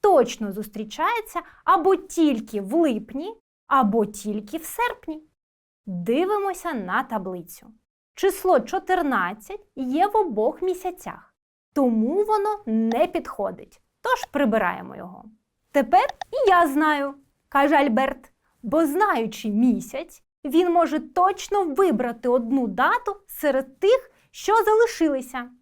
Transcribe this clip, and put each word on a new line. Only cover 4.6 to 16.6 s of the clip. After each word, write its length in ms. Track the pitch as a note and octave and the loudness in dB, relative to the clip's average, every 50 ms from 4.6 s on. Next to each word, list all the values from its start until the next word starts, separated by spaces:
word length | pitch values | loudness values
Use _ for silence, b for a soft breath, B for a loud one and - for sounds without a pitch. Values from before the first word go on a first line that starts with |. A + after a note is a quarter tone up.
| D#4+ | -12
серпні. 600 | - - - A#4+ A#4+ A#4+ - - - D#4 D#4 D#4 _ _ _ _ _ _ _ _ _ _ _ _ | -10 -4 -4 -4 -4 -4 -8 -10 -12 -12 -12 -14 _ _ _ _ _ _ _ _ _ _ _ _
Дивимося 880 | - F#3 F3+ F3 G3 A#3 C#4+ F4+ F#4+ G#4+ G#4 G4 G4 F#4 F#4 - F4 D4+ | -10 -10 -8 -2 -2 0 0 0 0 0 -2 -2 -4 -6 -6 -8 -8 -8
на 300 | C4 B3 F3+ F#3 A3+ B3+ | -6 -6 -4 -4 -4 -4
таблицю. 640 | B3 A#3+ G#3 F#3 F#3+ F#3 F3+ E3 - - - _ - - _ _ _ _ _ _ _ _ | -4 -6 -8 -6 -8 -10 -12 -14 -16 -20 -20 _ -20 -20 _ _ _ _ _ _ _ _
Число 440 | - - G4 F#4+ - - F#4 F4+ C4 | 0 0 0 0 0 2 2 2 2
чотирнадцять 1080 | - - - F#4+ F#4 - F#4 F#4 E4+ C#4+ B3+ G3+ F3+ F3 G3 A3 - - F#4+ G#4 _ _ _ | 2 0 -6 -6 -2 -2 -2 0 0 0 -2 -2 -2 -4 -6 -10 -14 -18 -18 -18 _ _ _
є 320 | - C4+ B3+ C4 D#4 F#4 G4+ | -10 -8 -4 0 0 0 2
в 100 | G4+ A4 | 2 0
обох 440 | G#4 E4+ A3 G#3 G#3+ C4+ D#4+ - | 0 0 0 0 0 0 -2 -2
місяцях, 760 | - F#4 F4+ F4+ - F#4 F4+ - - - - - - _ _ _ _ _ _ _ _ _ _ | -4 -4 -4 -4 -6 -10 -10 -8 -14 -16 -16 -16 -20 _ _ _ _ _ _ _ _ _ _
тому 500 | C#4+ C#4 B3 A3+ A3 A3 B3 D#4+ G4 G#4 | 0 2 2 2 2 0 0 0 0 0
воно 360 | G#4+ G#4+ G#4+ G4 G#4+ G#4+ G#4 - | 2 0 0 0 -2 -4 -6 -6
не 420 | A#3+ A3 A3 A3+ A3+ A3+ A#3+ D#4 - | -4 -2 0 0 0 2 0 0 0
підходить. 760 | - E4+ B3 - - - G3+ G3 F#3 - - _ _ _ _ _ _ _ | 0 -6 -8 -8 -8 -6 -6 -6 -6 -10 -18 _ _ _ _ _ _ _
Тож 240 | _ A#4+ B4+ - - _ | _ -2 -2 -2 -4 _
прибираємо 640 | - C#4+ C#4 A3+ G3+ A3 G3 F3 F3+ - F3 - - | -2 0 0 2 2 0 0 -2 -4 -6 -12 -14 -14
його. 300 | - - F3+ F3+ - - A3 _ _ _ _ _ _ _ _ | -16 -16 -16 -16 -20 -20 -20 _ _ _ _ _ _ _ _
«Тепер 360 | _ C#4+ B3 A3 D4 F#4 B4 C#5+ - _ - _ | _ -2 0 4 4 4 4 4 -4 _ -12 _
і 180 | - C5 C#5 G#4 | -2 2 4 4
я 180 | F#4 F4 | 6 6